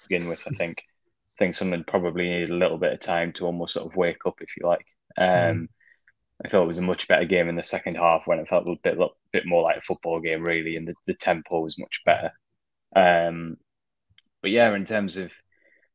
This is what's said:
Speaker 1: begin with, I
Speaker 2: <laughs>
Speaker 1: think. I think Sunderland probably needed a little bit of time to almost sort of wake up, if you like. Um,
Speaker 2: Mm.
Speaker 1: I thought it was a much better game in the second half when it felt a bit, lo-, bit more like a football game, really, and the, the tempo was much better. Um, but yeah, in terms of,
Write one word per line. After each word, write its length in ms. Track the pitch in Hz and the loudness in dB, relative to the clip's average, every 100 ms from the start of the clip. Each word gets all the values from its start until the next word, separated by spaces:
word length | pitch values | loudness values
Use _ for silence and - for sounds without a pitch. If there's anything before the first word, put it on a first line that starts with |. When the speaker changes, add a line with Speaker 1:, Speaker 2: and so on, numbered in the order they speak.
| - | -4
Speaker 1:
begin 200 | 87 85 | -4 -4
with, 140 | 80 - | -8 -8
I 40 | |
Speaker 2:
<laughs> 60 | - | -6
Speaker 1:
think. 260 | 85 - _ _ _ _ _ - | -6 -8 _ _ _ _ _ -4
I 80 | - | -2
think 100 | - | -2
Sunderland 320 | 95 87 - | -4 -4 -2
probably 420 | 98 87 85 90 | -2 0 -2 -2
needed 220 | 87 85 | -2 -2
a 40 | 87 | 0
little 220 | 90 80 | 0 2
bit 160 | 87 | -2
of 60 | - | -2
time 340 | - 85 85 | -4 -2 -2
to 120 | - 90 | -4 -4
almost 280 | 87 85 | -4 -4
sort 140 | - 80 | -6 -4
of 80 | 92 | 0
wake 300 | 85 80 90 | 0 0 -6
up, 100 | - | -6
if 80 | 82 - | -16 -4
you 100 | 87 | 0
like. 180 | 85 - _ _ - | 0 -2 _ _ 0
Um, 100 | 92 | 4
Speaker 2:
Mm. 400 | 90 85 104 82 _ _ _ _ _ _ - | 4 4 0 -6 _ _ _ _ _ _ -14
Speaker 1:
I 60 | - | 0
thought 140 | 98 | 2
it 40 | 85 | 2
was 120 | 85 | 0
a 40 | |
much 240 | 92 85 - | -2 -2 2
better 180 | 90 85 | 2 4
game 220 | 92 85 | 2 2
in 80 | 85 | -2
the 80 | |
second 320 | - 92 92 85 | -4 -6 -6 0
half 280 | 85 82 - | 2 2 2
when 140 | 82 | -2
it 80 | 78 | 2
felt 180 | 90 90 | 0 0
a 80 | 85 | -2
bit, 140 | 90 80 | 0 0
lo-, 180 | - _ - | -2 _ -4
bit 140 | - 90 | -4 2
more 160 | 85 | 2
like 140 | 82 78 | 2 0
a 40 | |
football 380 | - 92 85 82 | -4 -6 -4 -4
game, 220 | 82 80 | -2 -2
really, 340 | 85 82 80 82 | -2 -2 -4 -6
and 120 | 82 | -8
the, 80 | 87 - | -10 -8
the 60 | |
tempo 480 | 90 - 82 - 85 | -4 -2 -2 -2 -4
was 160 | 80 - | -4 -8
much 220 | - - - | -10 -2 2
better. 260 | 85 82 _ _ _ _ _ _ 95 | 2 0 _ _ _ _ _ _ 4
Um, 640 | 90 85 85 85 82 - _ _ _ _ _ _ _ - | 6 6 2 -4 -10 -12 _ _ _ _ _ _ _ -8
but 100 | 98 | 0
yeah, 240 | 117 117 101 | 4 4 2
in 80 | 95 | -2
terms 320 | 110 98 92 | -2 -2 -6
of, 140 | 87 - _ _ _ _ _ | -10 -14 _ _ _ _ _